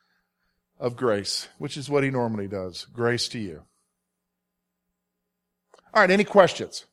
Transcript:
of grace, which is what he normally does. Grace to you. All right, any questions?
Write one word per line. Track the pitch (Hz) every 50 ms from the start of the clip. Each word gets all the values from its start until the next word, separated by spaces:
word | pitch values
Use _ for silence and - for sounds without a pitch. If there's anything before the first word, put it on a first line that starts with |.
| _ _ _ _ _ _ _ _ _ _ _ _ _ _ _ -
of | - 123 120
grace, | 120 127 117 104 101 95 - - - - - _ -
which | 147 143 -
is | 151 131 143
what | 143 143 139
he | 135
normally | 135 127 120 113 110 104 98 95
does. | 101 98 92 92 85 - - - -
Grace | 117 117 120 120 117 - -
to | - 120
you. | 104 90 78 73 - _ _ _ _ _ _ _ _ _ _ _ _ _ _ _ _ _ _ _ _ _ _ _ _ _ _ _ _ _ _ _ _ _ _ _ _ _ _ _ _ _ _ _ _ _ -
All | 214
right, | 196 180
any | 185 208 202
questions? | - - 202 180 156 - - 101 - - - - _